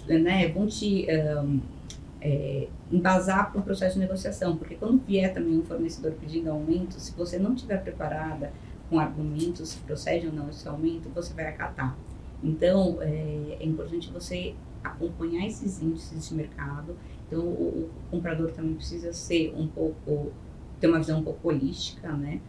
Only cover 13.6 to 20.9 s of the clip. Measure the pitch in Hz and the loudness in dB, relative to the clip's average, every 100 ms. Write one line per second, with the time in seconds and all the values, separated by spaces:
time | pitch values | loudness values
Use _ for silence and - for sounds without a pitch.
13.6 | 160 156 147 170 - 175 - 180 180 - | 0 0 0 -4 -4 -10 -6 -4 -4 -8
14.6 | - - - - 170 - 170 170 214 220 | -12 -8 -8 -2 -4 -2 -2 0 -2 -2
15.6 | 202 175 160 160 - 160 - 156 151 - | -4 0 0 0 -6 -8 -4 -4 -4 -4
16.6 | 143 147 160 180 - - - 165 175 180 | -6 -6 -8 -10 -12 -14 -4 -2 -2 0
17.6 | 170 165 165 - - 175 170 160 160 160 | 0 -2 -6 -8 -4 -2 0 0 -2 0
18.6 | 160 156 - 170 170 165 - 170 160 143 | -2 -2 -4 -4 -6 -6 0 2 2 0
19.6 | 156 - 160 - 147 147 143 - - - | -2 0 0 0 -2 0 0 -8 -14 -14
20.6 | - - 165 | -14 2 6